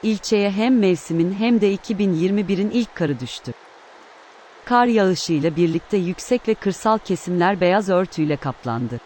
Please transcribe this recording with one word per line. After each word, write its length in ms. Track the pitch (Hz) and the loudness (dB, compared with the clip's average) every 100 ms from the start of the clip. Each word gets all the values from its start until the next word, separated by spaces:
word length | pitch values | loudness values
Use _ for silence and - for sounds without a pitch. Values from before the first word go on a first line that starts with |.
İlçeye 480 | 220 214 - 214 202 | -2 -4 0 0 0
hem 280 | 196 226 254 | 0 2 4
mevsimin 540 | 196 175 - 165 170 | 4 2 -2 -2 0
hem 280 | 196 226 233 | 0 0 2
de 120 | 202 | 2
iki 260 | 151 - 202 | 0 -4 -2
bin 140 | 202 | 0
yirmi 360 | 165 180 202 185 | 2 0 0 0
birin 220 | 196 208 | -2 0
ilk 240 | 233 226 | -2 -4
karı 260 | - 165 135 | -4 -4 -4
düştü. 320 | 123 - - 117 - - - - - - - - - - | -8 -10 -12 -14 -18 -20 -20 -20 -20 -20 -20 -20 -20 -20
Kar 220 | - 240 240 | 0 2 4
yağışıyla 720 | 226 190 180 - 160 160 156 | 4 4 2 0 0 0 2
birlikte 400 | 170 170 - 208 | 0 0 -2 -2
yüksek 520 | 175 180 - 247 - | -2 -6 -2 -2 0
ve 60 | |
kırsal 440 | 214 202 185 220 220 | -2 -2 -2 0 0
kesimler 640 | - 180 - 180 175 196 | 0 -6 -2 0 0 2
beyaz 280 | 175 190 190 | 2 2 2
örtüyle 480 | 180 185 - 156 143 | 0 0 -2 -2 -2
kaplandı. 640 | 143 123 123 117 120 117 | -4 -8 -6 -4 -4 -8